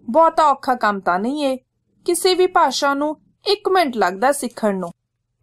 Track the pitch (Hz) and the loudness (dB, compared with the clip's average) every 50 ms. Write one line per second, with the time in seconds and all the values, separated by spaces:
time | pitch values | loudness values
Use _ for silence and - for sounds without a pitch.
0 | - - 226 311 330 320 320 339 311 294 269 269 - 277 254 247 - 214 202 196 | -8 -2 2 4 4 4 4 2 2 2 2 0 -2 -4 -2 0 0 -2 -2 -2
1 | 185 180 175 185 208 247 285 302 294 269 262 254 _ _ _ _ _ _ _ _ | -2 -2 -2 0 -2 -4 -4 -2 -2 -4 -4 -4 _ _ _ _ _ _ _ _
2 | - - 349 339 - 370 370 339 370 370 370 359 330 330 - - 302 277 277 277 | -4 -4 -2 0 0 0 2 2 2 2 2 2 2 2 0 -2 -2 -2 -2 -2
3 | 294 302 302 _ _ _ _ _ - 427 415 415 - 403 370 370 339 277 233 220 | -4 -4 -6 _ _ _ _ _ -4 -4 -2 -2 0 0 2 2 2 0 0 0
4 | 190 180 190 190 233 269 285 - - 233 - - - 208 196 190 180 170 - _ | 0 0 0 0 0 0 0 0 -4 -8 -6 -2 -2 -2 -2 -2 -6 -8 -12 _
5 | _ _ _ _ _ _ _ _ | _ _ _ _ _ _ _ _